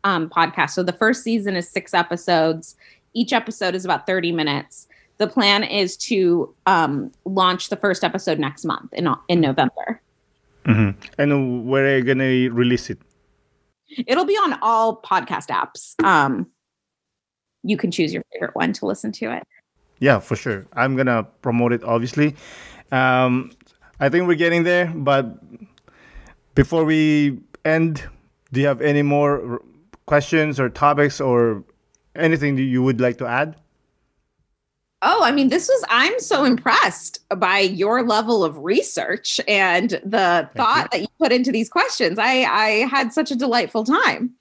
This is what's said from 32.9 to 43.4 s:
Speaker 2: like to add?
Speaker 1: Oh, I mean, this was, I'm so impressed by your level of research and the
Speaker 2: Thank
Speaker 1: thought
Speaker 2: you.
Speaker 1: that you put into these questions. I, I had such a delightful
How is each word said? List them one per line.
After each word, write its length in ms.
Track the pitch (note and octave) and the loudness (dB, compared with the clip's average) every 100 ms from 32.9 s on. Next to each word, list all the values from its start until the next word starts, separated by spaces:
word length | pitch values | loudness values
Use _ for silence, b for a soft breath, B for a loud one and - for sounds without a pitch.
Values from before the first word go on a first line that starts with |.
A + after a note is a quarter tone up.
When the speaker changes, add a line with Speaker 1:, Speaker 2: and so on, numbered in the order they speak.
| A#2 | 2
Speaker 2:
like 180 | B2 A#2+ | 0 0
to 80 | A#2+ | -4
add? 280 | A#2+ D#3 D#3 _ _ _ _ _ _ _ _ _ _ _ _ _ _ A3 | -2 -4 -8 _ _ _ _ _ _ _ _ _ _ _ _ _ _ 0
Speaker 1:
Oh, 160 | G#4+ | 2
I 120 | D4 | 2
mean, 160 | C#4+ C4+ | 2 2
this 180 | F4+ F4 | 0 0
was, 160 | C5 F#4+ | -2 2
I'm 280 | A#3 D4+ A#4+ | 2 2 -2
so 240 | - E4 C#4 | -2 0 2
impressed 760 | A#3+ B3 B4 F#3+ - - - _ G3 | 2 2 2 2 -2 -12 -14 _ -2
by 240 | F3+ G3 | 0 2
your 440 | G3 F#3 G3+ A#3+ | 0 0 0 0
level 420 | A#3+ G#3+ A3+ A3+ E3 | 2 0 2 0 0
of 120 | D3 | -2
research 800 | D#3+ A3+ - - G2+ - - - - | -2 0 0 -6 -6 -6 -4 -6 0
and 400 | G3+ F#3+ F3 G#3 F#3+ G3 | 2 4 2 0 -4 -2
the 440 | G#3 F3+ E3+ D#3 | 0 2 2 -2
Speaker 2:
Thank 20 | - | -2
Speaker 1:
thought 280 | A3+ D4 | 0 2
Speaker 2:
you. 60 | - | 0
Speaker 1:
that 100 | G3 | -6
you 60 | G3+ _ | -6 _
put 140 | D4 | 2
into 180 | B3 B3+ | 2 2
these 160 | A#3 A3 | -2 -2
questions. 500 | F4 A#4+ - F#3+ G3 | 0 -2 0 -2 0
I, 260 | A3+ C4 | 0 2
I 240 | B3+ G3+ G#3+ G#3+ B3 | 2 2 2 2 0
had 240 | C#4 A#3+ | 0 -2
such 180 | D#4 C#4+ | -2 -2
a 60 | |
delightful 480 | B3+ | -2